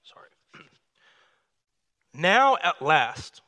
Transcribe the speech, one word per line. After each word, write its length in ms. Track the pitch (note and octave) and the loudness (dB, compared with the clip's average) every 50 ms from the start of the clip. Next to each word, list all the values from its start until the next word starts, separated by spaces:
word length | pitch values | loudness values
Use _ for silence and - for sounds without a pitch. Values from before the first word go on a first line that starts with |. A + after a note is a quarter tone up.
| _ | _
Sorry. 260 | - _ - D#2 D2 _ _ _ _ - | -20 _ -20 -20 _ _ _ _ _ -20
<clears throat> 60 | - - _ _ _ _ _ _ _ _ _ _ _ _ _ _ _ _ _ _ _ _ _ _ _ _ _ _ _ _ _ - | -20 -20 _ _ _ _ _ _ _ _ _ _ _ _ _ _ _ _ _ _ _ _ _ _ _ _ _ _ _ _ _ -10
Now, 440 | B2+ E3 F#3 G3+ B3 C4+ C4+ C4 - - | -4 0 2 2 4 4 2 2 0 -2
at 180 | F3 E3 - | -4 -4 -4
last 600 | C3 D3 D#3 C#3+ A#2+ A#2 - - - - _ - _ | 0 2 2 2 2 -2 -6 -14 -18 -18 _ -20 _